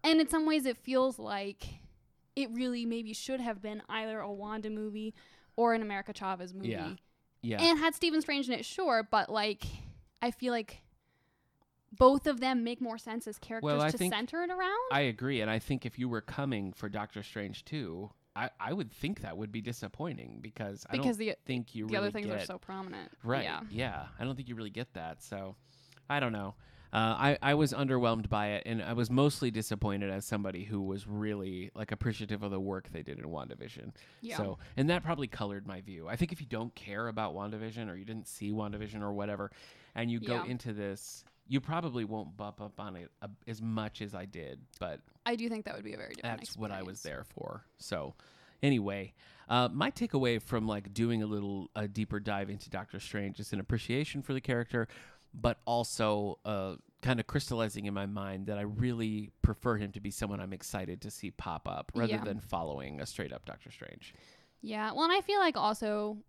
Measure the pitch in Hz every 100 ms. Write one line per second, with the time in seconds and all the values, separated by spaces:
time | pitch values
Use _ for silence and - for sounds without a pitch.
0 | 302 320 311 320 311 311 269 285 - 262
1 | 262 233 220 202 202 - - - - -
2 | _ _ _ - 262 233 254 240 233 233
3 | 220 - - 262 240 202 208 214 - 220
4 | 220 220 202 202 208 220 214 214 214 208
5 | 214 - - - - - 233 226 214 196
6 | 196 208 196 185 180 190 151 107 - 185
7 | _ _ _ _ 117 107 339 320 320 -
8 | 339 311 302 285 254 240 226 - 349 233
9 | 208 214 - 214 214 202 - - - -
10 | - _ 240 - 247 240 208 - - _
11 | _ _ _ _ _ _ _ _ _ 208
12 | 254 277 311 254 262 247 233 240 240 220
13 | 233 226 220 208 - 226 151 147 151 247
14 | 180 208 240 330 349 370 370 427 508 -
15 | 127 107 127 131 107 110 - 131 120 -
16 | 123 113 - - 139 113 98 - 104 104
17 | 104 107 101 110 101 98 - 151 101 85
18 | 104 _ _ 101 127 - 107 185 113 -
19 | 147 208 101 85 107 113 110 120 98 -
20 | 165 - 60 55 107 - 104 101 - 262
21 | 269 214 220 - - 127 113 113 107 196
22 | 208 208 208 - 180 185 - 190 185 190
23 | - - 113 131 98 78 214 110 123 80
24 | 71 - 120 131 120 113 107 104 127 90
25 | 80 80 - 98 95 101 _ _ - -
26 | - 143 127 107 98 - - - - 110
27 | 113 113 139 143 139 147 147 120 139 127
28 | 120 113 101 107 104 104 - 113 85 117
29 | 113 127 147 - 127 110 107 104 107 98
30 | 101 98 - 107 95 90 101 104 95 98
31 | 104 104 107 104 95 90 92 - 107 107
32 | 120 107 107 101 101 98 98 92 - 82
33 | - 71 73 80 64 - - - - -
34 | - - 226 220 101 - - - 143 175
35 | 160 156 131 - 101 101 101 92 95 87
36 | 80 120 175 180 127 110 117 - - 101
37 | 117 110 104 87 101 107 110 110 110 92
38 | 101 110 110 - 101 107 104 104 107 107
39 | 104 101 104 101 101 - - - - -
40 | 117 117 113 117 113 123 123 104 101 95
41 | - - - _ - 135 127 165 165 123
42 | 104 110 78 98 104 - 104 - 104 92
43 | 85 _ 101 101 - 110 113 110 107 -
44 | 104 92 98 90 71 67 - - 90 73
45 | - _ 240 240 233 220 - - 104 -
46 | - - 117 113 - - 107 95 92 92
47 | - 65 - - - - - _ - 85
48 | 69 - - - - _ 143 127 98 98
49 | 95 _ - - - 120 123 139 233 -
50 | 240 139 123 117 - 117 110 104 98 104
51 | 117 113 107 104 101 98 87 107 104 104
52 | 107 104 104 101 98 98 - 95 101 98
53 | - 107 98 98 104 101 101 113 - 127
54 | 151 143 135 131 - 120 117 120 110 -
55 | - - _ - 117 113 - 120 117 -
56 | 110 104 104 - 104 101 95 82 _ _
57 | 123 120 - 143 - 117 110 107 101 98
58 | 98 101 98 95 98 101 104 107 123 117
59 | 110 107 101 _ - 104 123 107 101 101
60 | 101 - 104 101 95 95 - 101 92 87
61 | 104 - 95 - 98 80 - 90 - 120
62 | 117 107 107 104 - 87 80 69 67 73
63 | 71 - 76 62 - - - - - -
64 | - - - - _ _ 220 214 214 -
65 | 330 381 370 403 349 233 214 214 214 208
66 | 208 214